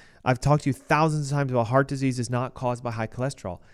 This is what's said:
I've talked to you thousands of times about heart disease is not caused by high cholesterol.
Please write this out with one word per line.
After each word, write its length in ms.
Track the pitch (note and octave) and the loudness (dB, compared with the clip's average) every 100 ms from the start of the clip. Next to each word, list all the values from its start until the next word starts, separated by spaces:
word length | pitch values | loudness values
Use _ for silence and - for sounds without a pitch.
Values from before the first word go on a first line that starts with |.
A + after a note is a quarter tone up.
| - _ | -20 _
I've 160 | B2 B2+ | 0 0
talked 240 | C#3 D3 | 4 2
to 60 | C#3+ | 2
you 40 | |
thousands 560 | B2 - D3+ D#3 D3+ C#3 | -4 0 2 2 0 -2
of 60 | C#3+ | -2
times 160 | C#3 | 0
about 160 | B2+ A2 | 0 4
heart 180 | C3 C#3 | 2 2
disease 320 | C#3 C3+ B2+ | 0 -2 -2
is 120 | A#2 | -2
not 240 | B2 B2+ | -2 -4
caused 280 | - B2 A#2+ | -4 -4 -4
by 80 | B2 | -6
high 160 | A2+ A2 | -6 -6
cholesterol. 540 | - C3+ C#3 F#2+ F2 - | -4 -6 -6 -10 -12 -16